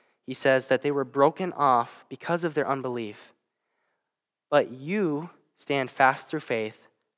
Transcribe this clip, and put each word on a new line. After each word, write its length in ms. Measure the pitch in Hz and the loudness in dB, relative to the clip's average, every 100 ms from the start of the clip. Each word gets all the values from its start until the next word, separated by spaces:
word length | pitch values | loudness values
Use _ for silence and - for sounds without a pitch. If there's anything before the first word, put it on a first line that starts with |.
| _ _ | _ _
he 100 | - | -10
says 340 | 127 143 131 127 | -2 2 2 2
that 140 | 127 | 0
they 100 | 147 | 0
were 120 | 143 | -2
broken 480 | 131 135 143 160 185 | -2 4 4 4 -6
off 500 | - 143 123 120 - - | 0 2 2 0 -8 -18
because 360 | - - 170 | -12 -4 -2
of 100 | 170 | -2
their 140 | 147 135 | -2 -2
unbelief. 640 | 135 127 123 110 104 - _ _ _ _ _ _ _ _ _ _ _ - | -2 -4 -6 -8 -12 -20 _ _ _ _ _ _ _ _ _ _ _ 0
But 200 | 147 113 | 0 0
you 600 | 127 139 208 180 147 170 - _ - | -6 -4 -2 0 -2 -6 -16 _ -16
stand 340 | - 139 127 | -4 -4 -2
fast 380 | - 131 139 - | 2 2 2 -4
through 120 | 156 | -8
faith, 480 | - 120 110 - _ _ _ | -4 -4 -4 -10 _ _ _